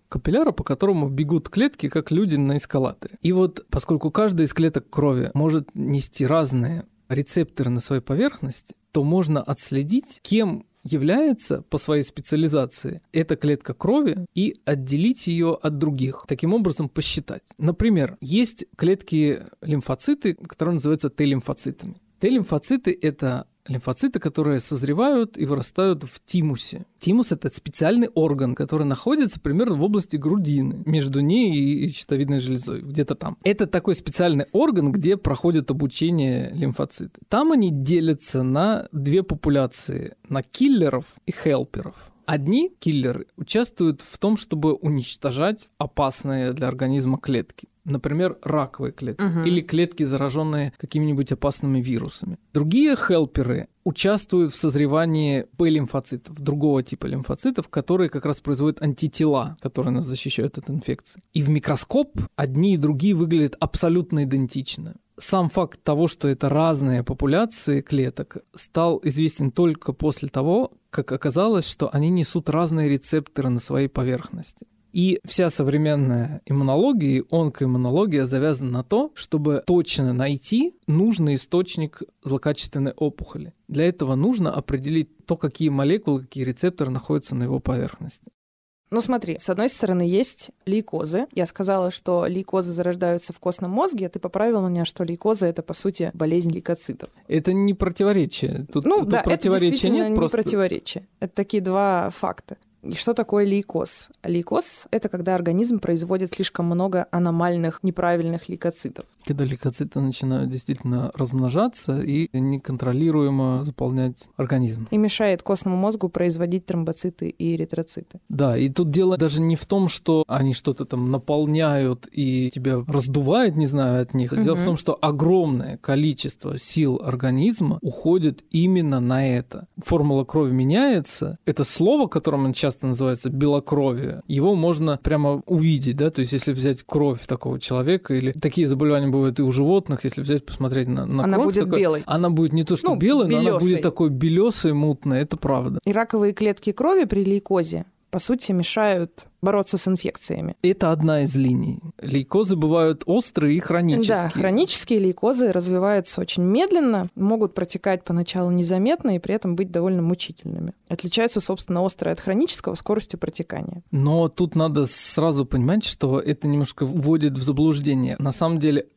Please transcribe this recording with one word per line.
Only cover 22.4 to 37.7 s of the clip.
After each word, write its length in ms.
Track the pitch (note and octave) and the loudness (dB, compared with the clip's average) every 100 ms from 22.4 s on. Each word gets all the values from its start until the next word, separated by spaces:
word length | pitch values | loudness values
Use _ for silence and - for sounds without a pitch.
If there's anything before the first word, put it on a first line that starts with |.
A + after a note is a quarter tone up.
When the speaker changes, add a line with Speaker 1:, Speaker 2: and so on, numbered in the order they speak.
| F3+ D3 - C4 F#3 - | 0 -2 0 -2 0 0
Speaker 1:
это 440 | D#3 C#3+ C3 B2 - _ - | -2 -2 -2 -4 -8 _ -8
лимфоциты, 540 | B2+ - B2+ C4+ - | -6 -4 -2 -2 -2
которые 400 | D#3 - D3 C3+ | -2 0 0 0
созревают 800 | - C3+ C3+ D#3 C4+ B3+ A3 - | -2 -4 -2 2 2 2 0 -2
и 80 | C#3+ | -2
вырастают 580 | C#3 - - F#3+ D#3 | -2 -2 0 2 0
в 160 | C3+ - - | -4 -14 -4
тимусе. 600 | F3+ D#3 B2 - - - - | 0 0 -2 -8 -14 -16 -4
Тимус — 320 | E3 A3+ - | 2 2 2
это 160 | D#3+ - | -2 -4
специальный 560 | - - - E3 A#3+ A#3 | -8 -8 -2 2 2 2
орган, 460 | D#3+ D#3 C#3 B2+ B2 | 2 2 2 0 -2
который 300 | C#3 D#3 C#3+ | -2 0 0
находится 540 | C3 A#3 D4+ A#3+ - | 0 0 2 0 -2
примерно 360 | D3 E3 A#3+ D3 | -2 0 2 2
в 80 | |
области 340 | F#3+ G#3 - D3 | 2 0 0 -2
грудины, 640 | D3+ G#3 D3+ C#3+ C3+ - D#3 | 0 2 2 2 0 -2 0
между 360 | D#3 C#3 C#3 | 0 2 2
ней 340 | C#3+ A#3 G#3+ C#3+ | 2 4 4 2
и, 300 | C#3 D3 D#3+ | 2 0 -2
и 40 | |
щитовидной 520 | - - C#3 C#3 C#3 | -4 -4 -2 0 0
железой, 400 | B2+ B2+ B2 A#2 | -2 -4 -4 -8
где-то 340 | C#3 D3 C#3+ - | -6 -2 -2 -2
там. 220 | D#3+ - | -6 -4
Это 220 | G3 G#3 F#3 | -2 0 0
такой 300 | F3+ G3 E3 | 0 0 -2
специальный 520 | - D#3 F3 C#3+ - | -2 0 2 2 0
орган, 400 | G#3 D#4 F#3+ C#3+ | 2 2 4 2
где 240 | - D#3+ G3+ | 2 2 2
проходит 560 | - C3+ F3 D#3+ - | 0 0 2 2 0
обучение 800 | C#3+ C#3 - E3 E3 C3+ B2+ B2+ | -2 -2 0 0 2 2 0 -2
лимфоциты. 680 | D#3 C3+ - - - - - - | -2 -2 -2 -6 -6 -12 -12 -2
Там 240 | A3 D#4 | 2 4
они 160 | C#4+ F#3 | 4 4